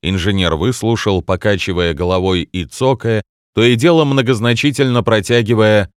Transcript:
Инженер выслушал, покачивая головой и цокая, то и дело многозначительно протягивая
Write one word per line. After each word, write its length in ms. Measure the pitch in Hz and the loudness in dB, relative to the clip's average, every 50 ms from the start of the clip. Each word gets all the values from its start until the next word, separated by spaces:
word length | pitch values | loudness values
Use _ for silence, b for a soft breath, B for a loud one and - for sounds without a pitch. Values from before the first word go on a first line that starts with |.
| - | -2
Инженер 540 | 85 95 95 82 101 101 98 92 85 80 | -2 -4 -2 -2 -2 0 0 0 0 0
выслушал, 680 | 76 82 120 127 - - 110 117 110 - 107 98 92 82 | 0 -2 -2 -4 -2 -2 -2 -2 -2 -2 -2 -2 -2 -2
покачивая 720 | - 92 92 - 107 101 92 - - 92 87 87 85 82 | -4 -6 -2 0 -2 -2 -2 -4 -4 -4 -2 -2 -2 -2
головой 480 | 71 90 87 92 92 92 95 92 90 82 | -2 -2 -2 -2 0 0 0 0 -2 -2
и 220 | _ - 92 85 | _ -6 -8 -8
цокая, 580 | - - - 131 131 135 117 - 117 113 107 98 _ _ _ _ _ _ | -8 -6 -2 -2 -2 -2 -2 -2 -2 -2 -2 -4 _ _ _ _ _ _
то 80 | - 113 | 2 2
и 140 | 120 123 | 4 4
дело 280 | 113 123 175 170 165 156 | 4 4 4 4 4 2
многозначительно 1000 | 143 139 135 127 117 131 107 110 120 120 113 - 147 135 - 139 131 123 120 113 | 2 0 0 0 0 0 0 0 0 0 0 0 -2 0 0 0 0 0 0 0
протягивая 880 | - 113 107 98 - 120 120 113 101 120 110 110 107 107 104 98 - _ | 2 0 0 0 2 0 0 2 2 2 2 4 4 4 2 0 -2 _